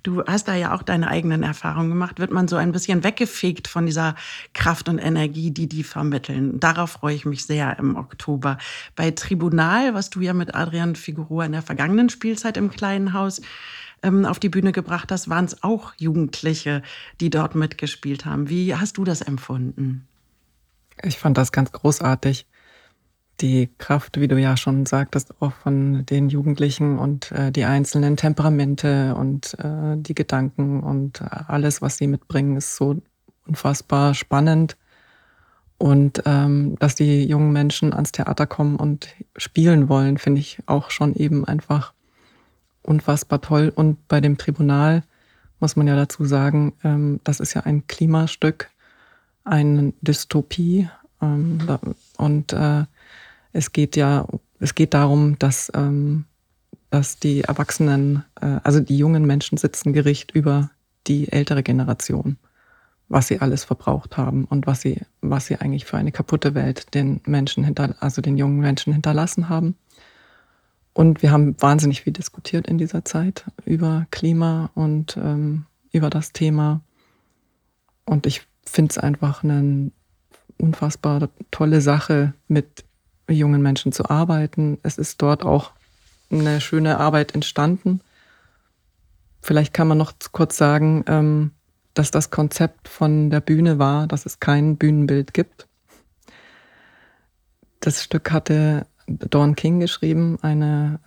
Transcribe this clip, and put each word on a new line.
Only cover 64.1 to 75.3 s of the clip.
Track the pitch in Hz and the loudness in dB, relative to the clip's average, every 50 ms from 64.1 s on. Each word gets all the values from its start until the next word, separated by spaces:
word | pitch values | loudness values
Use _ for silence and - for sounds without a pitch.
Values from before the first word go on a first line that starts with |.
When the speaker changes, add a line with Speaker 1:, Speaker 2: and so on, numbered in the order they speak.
| - - | -6 -4
Speaker 2:
haben | 127 117 - 135 131 | -4 -2 0 -2 -2
und | - 143 143 135 - | -2 -2 -2 0 0
was | 135 - | -2 -2
sie, | - 139 - - - _ _ - | -2 -4 -4 -4 -8 _ _ -8
was | - 147 139 135 - - | -4 -2 -2 -2 -2 -4
sie | 143 - | -6 -4
eigentlich | - 143 135 139 - | -4 -4 -4 -4 -6
für | - - - | -6 -4 -4
eine | - - | -2 -4
kaputte | - - - - 160 151 - 143 143 | -2 -4 -4 -2 -2 0 0 0 0
Welt | 156 139 - 131 - - _ - | 0 -2 -2 -4 -4 -8 _ -4
den | 143 143 135 135 - - | -2 0 0 -2 -4 -2
Menschen | 139 147 143 135 135 - - 143 | -2 0 0 0 0 -2 0 0
hinter-, | 147 - - 143 135 - - | 0 0 0 -2 -2 -2 -4
also | - 139 - - | -4 -4 -4 -2
den | 135 147 139 139 | -2 0 0 0
jungen | 139 139 143 143 | 2 0 2 2
Menschen | 143 143 139 135 - 156 147 | 2 0 0 0 0 0 0
hinterlassen | 151 - 156 147 151 160 175 - - 170 170 | 0 0 0 0 0 0 0 -2 -4 -2 -2
haben. | 170 160 165 165 185 _ _ _ _ _ _ _ _ _ _ _ _ _ _ _ _ _ _ _ _ _ _ _ - | -2 -2 0 -2 -4 _ _ _ _ _ _ _ _ _ _ _ _ _ _ _ _ _ _ _ _ _ _ _ 2
Und | - 160 165 156 - | 6 6 6 6 6
wir | - 147 | 4 4
haben | 147 147 147 143 127 - | 6 6 4 2 2 2
wahnsinnig | - 139 143 151 151 143 139 - | 4 4 4 6 4 2 0 0
viel | - - - | -4 -6 -6
diskutiert | - - - _ - - - - 165 - - | -6 -8 -12 _ -14 -14 -4 -4 -4 -2 0
in | 170 165 | -2 -2
dieser | 165 170 - 165 - | -2 -2 -4 -6 -6
Zeit | - - 160 170 190 190 - - - - - - | -4 -4 -2 -2 -2 -4 -6 -10 -16 -16 -12 -4
über | - 165 160 170 160 160 160 160 - | -2 0 0 2 0 0 0 -2 -4
Klima | - - - 165 165 165 165 165 160 160 160 - - | -6 -2 0 2 2 2 2 2 0 0 -2 -4 -2
und, | 160 160 151 151 151 156 - - - | -2 0 0 0 0 -2 -4 -6 -6
ähm, | - 151 | -2 -2